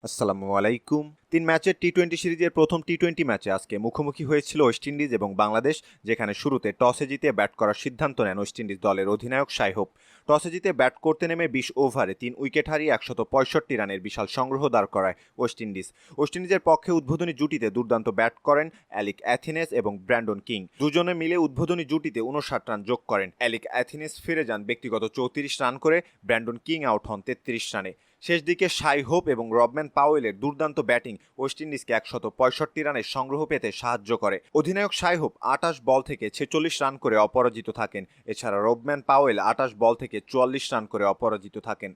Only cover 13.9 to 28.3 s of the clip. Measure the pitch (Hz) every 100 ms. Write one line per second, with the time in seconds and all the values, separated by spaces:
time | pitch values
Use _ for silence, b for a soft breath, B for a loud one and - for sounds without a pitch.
13.9 | 98 95 - 101 - 127 135 143 117 98
14.9 | 101 95 90 b - 120 - 110 95 92
15.9 | b b 151 147 180 180 190 - 202 -
16.9 | 170 135 156 175 131 151 151 110 101 117
17.9 | 113 110 101 113 - - 143 160 b b
18.9 | 101 104 98 - 120 - 156 165 117 104
19.9 | 101 92 120 113 101 - 113 92 _ 147
20.9 | 147 175 175 160 175 156 127 165 175 143
21.9 | 156 151 117 117 143 - 127 - 107 101
22.9 | 120 - 107 95 _ 123 113 - 113 123
23.9 | 151 156 - - 160 127 107 104 117 127
24.9 | 110 110 - 127 - 139 - 131 135 156
25.9 | 165 175 b - 117 117 117 - 160 139
26.9 | 107 - 104 98 127 - 113 - 107 95
27.9 | 90 _ _ -